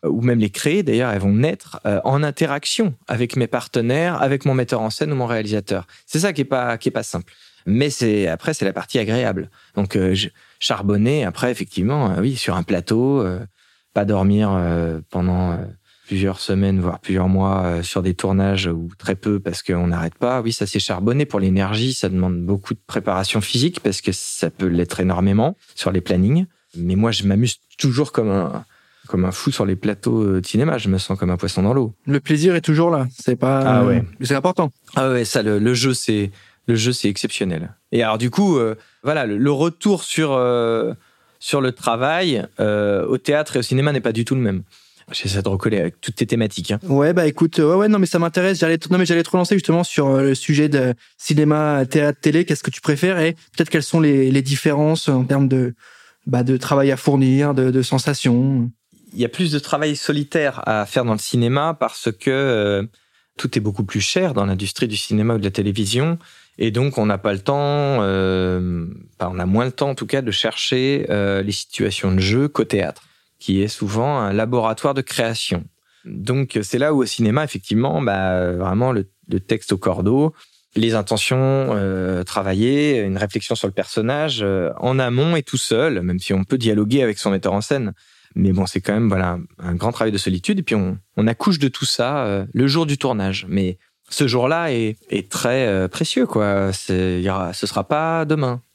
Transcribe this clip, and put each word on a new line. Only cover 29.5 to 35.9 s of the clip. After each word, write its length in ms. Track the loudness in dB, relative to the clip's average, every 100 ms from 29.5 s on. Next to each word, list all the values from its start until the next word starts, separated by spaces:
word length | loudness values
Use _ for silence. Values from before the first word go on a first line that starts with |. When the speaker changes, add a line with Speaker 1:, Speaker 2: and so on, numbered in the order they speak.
Speaker 1:
sur 140 | 0 -2
les 100 | 0
plateaux, 480 | -2 -2 0 2
euh, 160 | 2 0
de 80 | 0
cinéma. 300 | 0 0 0
Je 100 | 0
me 100 | 0
sens 220 | 0 -2
comme 100 | 0
un 60 | 0
poisson 260 | -2 0
dans 120 | 2
l'eau. 200 | 2 0 -6 -2
Speaker 2:
Le 160 | -2
plaisir 340 | 0 2 4 2
est 60 |
toujours 280 | 2 4 4
là. 160 | 2 -2
C'est 220 | -2 -2 2
pas, 240 | 2 2
Speaker 1:
Ah 220 | 4 4
Speaker 2:
euh, 60 | 4
Speaker 1:
ouais. 180 | 2 0 -6
Speaker 2:
c'est 140 | -2 2
important. 360 | 2 2 -2 -2 -6 0
Speaker 1:
Ah 160 | 2
ouais, 140 | 2 0
ça, 180 | 0
le, 160 | 2 2
le 140 | 2
jeu, 200 | 2 2